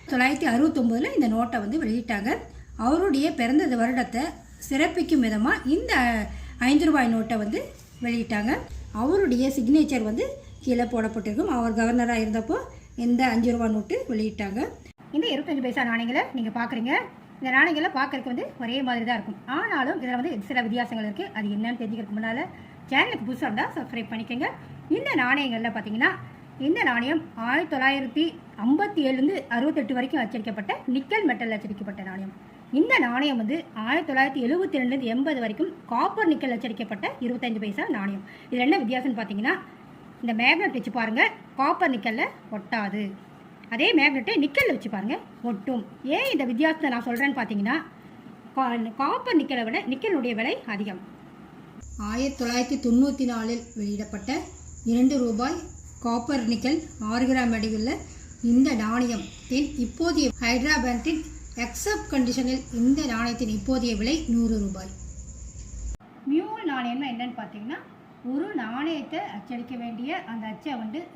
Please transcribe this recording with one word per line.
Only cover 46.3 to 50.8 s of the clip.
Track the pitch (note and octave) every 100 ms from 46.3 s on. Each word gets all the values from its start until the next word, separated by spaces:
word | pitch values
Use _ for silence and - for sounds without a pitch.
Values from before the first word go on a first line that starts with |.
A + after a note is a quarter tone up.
இந்த | F4
வித்தியாசத்தை | B3+ A#3 D#4+ D#4+ C#4+
நான் | A#3+
சொல்றேன்னு | A#3+ A#3+ C#4 C4
பாத்தீங்கன்னா, | A3+ G3+ G3+ D#4 - - - - - - - -
கா-, | C4 A#3 A3+ A3
காப்பர் | C#4 B4+ B4+ F4+
நிக்கலை | B3+ C4
விட | A3 D#4+
நிக்கலுடைய | - C4 A4 E4 A#3+ A3
விலை | B3 B4+ -
அதிகம். | G3+